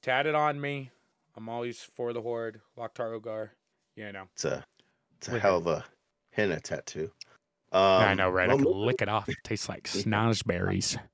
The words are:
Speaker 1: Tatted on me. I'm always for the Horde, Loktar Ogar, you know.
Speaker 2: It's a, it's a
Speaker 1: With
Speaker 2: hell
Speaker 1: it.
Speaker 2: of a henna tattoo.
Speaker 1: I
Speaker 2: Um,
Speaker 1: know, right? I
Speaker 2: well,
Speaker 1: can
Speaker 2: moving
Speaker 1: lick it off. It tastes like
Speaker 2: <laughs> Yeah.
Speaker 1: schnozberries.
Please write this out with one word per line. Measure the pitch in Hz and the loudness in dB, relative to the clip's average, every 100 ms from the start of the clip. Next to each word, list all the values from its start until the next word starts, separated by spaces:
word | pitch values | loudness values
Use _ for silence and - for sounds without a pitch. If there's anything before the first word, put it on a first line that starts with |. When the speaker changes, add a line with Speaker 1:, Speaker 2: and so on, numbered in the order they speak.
Speaker 1:
Tatted | - 127 147 | 0 0 2
on | 151 151 143 | 2 2 0
me. | 143 143 135 _ _ _ _ - | -4 -6 -10 _ _ _ _ -16
I'm | 110 | -10
always | 117 120 117 | -6 -6 -8
for | - - 120 | -16 -8 -6
the | 117 | -4
Horde, | 113 117 113 110 _ - | -4 -4 -6 -10 _ -12
Loktar | 117 - 117 113 | -12 -6 -6 -6
Ogar, | 113 110 107 _ _ _ _ - | -8 -8 -8 _ _ _ _ -16
you | 107 | -14
know. | 98 92 - | -12 -16 -6
Speaker 2:
It's | |
a, | - - - _ _ _ _ _ | -4 -4 -8 _ _ _ _ _
it's | - | -6
a | |
Speaker 1:
With | 117 | 0
Speaker 2:
hell | 101 90 | 4 4
Speaker 1:
it. | |
Speaker 2:
of | 85 | 2
a | 78 - _ _ _ _ | -2 -4 _ _ _ _
henna | - 104 80 | -2 0 0
tattoo. | - 69 - - 80 _ - _ _ _ _ 92 98 95 | -4 -8 -8 -8 -8 _ -20 _ _ _ _ 4 6 8
Speaker 1:
I | 107 | 6
Speaker 2:
Um, | |
Speaker 1:
know, | 98 95 | 6 2
right? | 92 92 | 4 4
I | |
Speaker 2:
well, | 139 | 4
Speaker 1:
can | 139 95 | 4 2
Speaker 2:
moving | 110 127 | 0 0
Speaker 1:
lick | |
it | 101 | 0
off. | 107 104 117 | -2 -2 -8
It | |
tastes | - 110 - | -6 -6 -6
like | - - | -10 -6
Speaker 2:
<laughs> | |
Yeah. | 98 | -4
Speaker 1:
schnozberries. | 104 107 113 110 - 87 95 95 - 113 - | 0 2 2 2 0 -2 0 0 -2 -4 -10